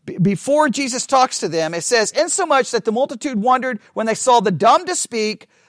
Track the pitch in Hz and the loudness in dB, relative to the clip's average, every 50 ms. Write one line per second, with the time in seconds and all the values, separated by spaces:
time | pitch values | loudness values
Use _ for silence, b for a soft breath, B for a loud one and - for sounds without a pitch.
0 | _ - - - 170 196 196 - - 254 285 302 302 285 202 277 277 247 247 247 | _ -10 -4 0 0 0 0 -2 -2 0 2 4 2 2 0 -2 -4 -4 -6 -6
1 | - - 269 262 254 254 - - 247 170 156 160 160 156 170 170 - - 247 226 | -4 0 2 2 2 2 0 -4 -6 -4 -2 -2 -2 -2 -4 -6 -2 0 0 0
2 | 214 - - 254 320 339 - - 359 320 294 262 233 - - 220 - 226 214 240 | 0 0 0 -2 -2 0 -2 -2 0 2 2 2 2 0 -4 -4 -2 -2 -2 0
3 | 277 294 277 220 - 294 262 202 202 254 254 254 247 254 247 208 b b b 208 | -2 -2 -4 -6 -6 -4 -4 -2 2 2 2 2 0 -4 -6 -8 b b b -4
4 | 220 226 214 - - 262 240 233 190 214 180 139 196 226 277 339 359 359 359 - | -2 -2 -2 0 2 4 4 4 4 2 0 2 4 4 4 4 2 -2 -4 -6
5 | - - 240 220 214 214 214 - - _ _ _ _ | -6 -6 -4 -4 -4 -4 -4 -8 -14 _ _ _ _